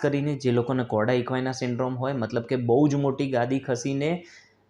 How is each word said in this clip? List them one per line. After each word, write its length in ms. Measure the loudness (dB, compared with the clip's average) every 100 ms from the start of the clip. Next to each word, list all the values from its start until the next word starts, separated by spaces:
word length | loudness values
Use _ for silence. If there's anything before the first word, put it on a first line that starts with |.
કરીને 320 | 0 0 -2
જે 160 | 0 2
લોકોને 340 | 2 2 -2
કોડા 280 | 0 0 2
ઇક્વાઇના 400 | 0 0 -4 -4
સિન્ડ્રોમ 420 | -4 -4 -2 -4
હોય, 180 | -2 -4
મતલબ 300 | -4 -2 -4
કે 140 | -2 -2
બહુ 320 | 4 4 6
જ 60 |
મોટી 360 | 4 0 0 0
ગાદી 280 | 0 0 -2
ખસીને 640 | -2 -4 -2 -2 -2 -2 -6 -20 _ _